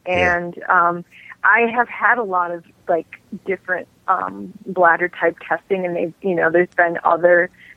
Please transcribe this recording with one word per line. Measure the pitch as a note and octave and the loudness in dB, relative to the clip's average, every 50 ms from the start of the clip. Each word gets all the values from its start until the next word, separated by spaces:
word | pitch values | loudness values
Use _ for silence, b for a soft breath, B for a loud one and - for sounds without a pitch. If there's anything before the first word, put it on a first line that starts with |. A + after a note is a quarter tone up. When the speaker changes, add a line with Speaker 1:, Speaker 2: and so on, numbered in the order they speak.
| - | -8
Speaker 1:
Yeah. | F3+ F3+ F3+ F3+ F3 F3 F3 | -4 -2 0 0 0 0 -2
Speaker 2:
And, | F3 F3 F3 - - | -4 -6 -10 -10 -2
um, | - F#3 F3+ F3 E3+ F3 F3 F3 B B B B B B B - | 0 2 4 4 2 0 -2 -8 B B B B B B B 2
I | F#3+ G3+ A3+ A#3 A3+ | 2 4 4 2 2
have | A3 B3 A#3+ - | 0 0 -2 -2
had | - - A3 G#3 A#3+ | -2 -2 0 2 2
a | B3 A3+ | 2 0
lot | G3 F#3 F3+ F3 E3+ F3 | -2 -2 -2 -2 -2 -4
of, | E3+ E3+ _ _ _ _ - | -10 -12 _ _ _ _ -2
like, | F3+ D#3+ D#3+ - - - _ - - F#3 - | -2 -2 -2 -6 -18 -20 _ -16 -16 -12 -6
different, | F#3 F#3 F3+ - - F3+ E3+ - _ _ _ - - | -6 -6 -6 -4 -6 -6 -6 -6 _ _ _ -2 -2
um, | F#3 F#3 F#3 F#3 F#3+ G3+ G3+ F3+ - - - | -2 -2 -2 -6 -8 -10 -14 -14 -16 -16 -12
bladder | - F#3 F#3 F3 E3 E3 E3+ F3 F3+ | -8 0 4 4 4 4 4 0 -4
type | - - F3 E3+ E3 - - | -4 -2 -2 -2 -2 -4 -6
testing, | - E3 E3 _ - G3 F#3+ F#3 | -6 -6 -6 _ -4 -4 -4 -2
and | F3 F3 | -4 -4
they, | E3+ F3 E3 E3 _ - | -4 -4 -6 -8 _ -4
you | G3 F3 | -4 -2
know, | E3 E3 E3 | 0 0 2
there's | D#3+ F3 F3+ - - | 2 2 0 0 0
been | - F3 E3+ E3+ - - | 0 0 0 0 -2 0
other | D#3+ E3+ D#3+ E3+ F3 F3+ F3 F3 F3+ B B B B B | 0 0 4 4 4 4 4 2 0 B B B B B